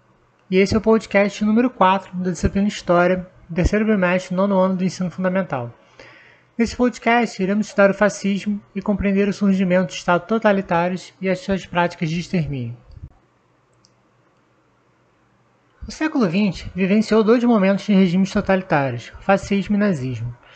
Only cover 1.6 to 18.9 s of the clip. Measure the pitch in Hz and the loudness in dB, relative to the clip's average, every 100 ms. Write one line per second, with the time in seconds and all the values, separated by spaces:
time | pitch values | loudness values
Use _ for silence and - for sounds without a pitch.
1.6 | 254 - 185 196 - 180 180 170 196 196 | 2 2 2 2 -2 -6 -6 -2 -2 0
2.6 | 202 - - 175 180 185 180 - - 170 | -2 -2 0 2 4 0 -4 -16 -8 -2
3.6 | 165 208 214 208 180 180 - 180 202 190 | 0 0 0 2 2 0 -2 -2 0 2
4.6 | 185 185 185 - 180 - 185 185 180 131 | 0 0 -4 -4 -8 -4 -2 -2 -4 -6
5.6 | 120 - _ - - - - _ _ - | -8 -14 _ -20 -20 -20 -20 _ _ -4
6.6 | 226 - 247 - 233 240 226 - 190 208 | -4 0 -2 0 0 2 0 -2 -2 -2
7.6 | 202 - 196 190 208 196 196 196 214 202 | -2 2 2 4 0 0 -4 -4 -4 -6
8.6 | - 196 190 190 196 196 202 185 202 190 | -8 -8 -4 -2 0 0 0 0 0 2
9.6 | 190 185 180 - - 175 175 226 214 196 | 2 2 0 -4 0 0 0 0 2 0
10.6 | 196 170 175 185 - - 190 185 - 190 | 0 -2 0 -4 -10 -8 -4 -4 -2 -6
11.6 | - 180 175 - 160 170 165 185 143 139 | -4 -2 -2 -2 -4 -4 -4 -2 -2 -4
12.6 | 120 120 - - - - _ _ _ _ | -8 -10 -18 -20 -20 -20 _ _ _ _
13.6 | _ _ _ _ _ _ _ _ _ _ | _ _ _ _ _ _ _ _ _ _
14.6 | _ _ _ _ _ _ _ _ _ _ | _ _ _ _ _ _ _ _ _ _
15.6 | _ _ - - 311 285 202 180 208 - | _ _ -16 -6 -4 0 0 2 0 -2
16.6 | - 180 190 208 214 214 208 247 240 226 | -10 -4 0 0 2 2 4 2 4 2
17.6 | 190 196 - 190 190 180 190 208 196 190 | 2 0 2 4 4 2 0 -2 0 0
18.6 | 185 151 135 | 2 0 0